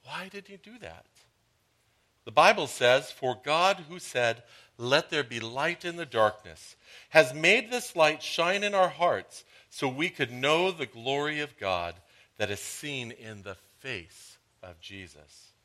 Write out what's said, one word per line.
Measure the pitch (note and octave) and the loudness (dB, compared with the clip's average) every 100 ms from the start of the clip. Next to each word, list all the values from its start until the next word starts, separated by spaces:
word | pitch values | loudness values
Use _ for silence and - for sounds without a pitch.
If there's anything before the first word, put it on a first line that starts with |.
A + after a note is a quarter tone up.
Why | B2+ E3 F#3+ | -12 -12 -12
did | G3+ F#3+ | -16 -18
he | G3 | -20
do | G#3 A#3+ | -20 -18
that? | F#2+ E2 _ _ _ _ _ _ _ _ _ _ _ _ | -18 -18 _ _ _ _ _ _ _ _ _ _ _ _
The | - | 0
Bible | A2+ F3 G#3 C#3+ | 6 6 6 -2
says, | - B2+ C3 C3+ | 2 4 4 2
"For | - B2+ A#2+ | -6 -4 -4
God | C#3+ D#3 F#3 F#3+ D3+ | -2 2 2 0 -8
who | F3+ | -14
said, | - B2+ A#2 A2+ - - _ - | -6 0 0 0 -10 -20 _ -10
'Let | A#2+ C#3+ - | 0 0 2
there | D#3 | -4
be | B2 A#2+ | -4 -6
light | A2+ B2+ D#3 E3+ | -8 -2 -2 -4
in | F3 E3+ | -10 -10
the | D#3 | -4
darkness,' | A#2 G#2+ - F2 D#2+ - - - - - | 2 2 2 -18 -20 -20 -20 -20 -20 4
has | D#3+ C#3+ | 6 6
made | C#3+ E3 A3+ A3+ | 2 4 4 2
this | B3 - | -6 -6
light | E3+ D#3 D3+ | 2 2 2
shine | - - E3+ G3 | -6 -2 0 0
in | G#3 | 0
our | G3+ F3+ | 2 2
hearts | C#3+ F3 G#2+ - - _ - _ | 2 0 0 -4 -20 _ -20 _
so | - C#3 | -4 -4
we | C3 F3 | -2 -4
could | - A#2+ | -2 -4
know | B2 C#3 D#3+ F#3 | 0 2 2 2
the | E3+ C3 | -2 -10
glory | A#2 A#2+ C#3+ D3 D3+ | -6 -4 -2 -2 -4
of | D3 - | -8 -4
God | G2 F2+ E2+ F2 _ _ _ - | -2 -2 -4 -10 _ _ _ -6
that | G#2 | -4
is | G2+ | -4
seen | - - D3 C#3 A#2 | -8 -10 -8 -8 -10
in | A#2 A2 G#2 | -14 -16 -14
the | G2 F#2+ _ _ | -14 -16 _ _
face | C3+ G#2+ E2 - - - _ _ | -10 -10 -12 -20 -20 -20 _ _
of | F#2 E2+ | -20 -18
Jesus." | - G2 F2+ D2+ D2 - - _ | -16 -16 -16 -20 -20 -20 -20 _